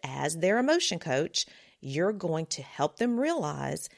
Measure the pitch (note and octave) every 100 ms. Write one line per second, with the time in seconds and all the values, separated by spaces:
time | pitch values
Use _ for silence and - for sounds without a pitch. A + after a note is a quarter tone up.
0 | - C3+ C#3+ E3 F3+ A3 C4 E4+ E4+ E3+
1 | E3 C3 D#3+ - - - - - C3+ C#3
2 | F#3 G#3 F3+ D#3+ D#3+ - C3+ - D3 -
3 | A#3+ A#3 D4 E4 D3+ C#3 C3+ D3+ -